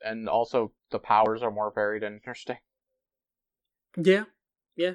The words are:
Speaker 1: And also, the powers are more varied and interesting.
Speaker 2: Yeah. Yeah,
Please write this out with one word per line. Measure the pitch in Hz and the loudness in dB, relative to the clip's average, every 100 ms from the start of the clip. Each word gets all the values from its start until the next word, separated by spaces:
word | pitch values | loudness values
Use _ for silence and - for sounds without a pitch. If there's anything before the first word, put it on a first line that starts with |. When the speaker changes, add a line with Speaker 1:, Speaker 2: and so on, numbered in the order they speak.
Speaker 1:
And | 110 113 110 | -8 -6 0
also, | 110 117 131 110 _ _ | 0 2 0 -2 _ _
the | 107 | -6
powers | - 107 110 113 | 2 4 4 2
are | 117 | -2
more | 104 107 | -2 -4
varied | 107 104 107 | -2 -2 -2
and | 104 107 | -6 -10
interesting. | - 120 - 123 _ _ _ _ _ _ _ _ _ _ _ _ _ 180 | -14 -12 -10 -12 _ _ _ _ _ _ _ _ _ _ _ _ _ 0
Speaker 2:
Yeah. | 175 196 220 _ _ _ _ - | 4 4 0 _ _ _ _ -4
Yeah, | 175 | -4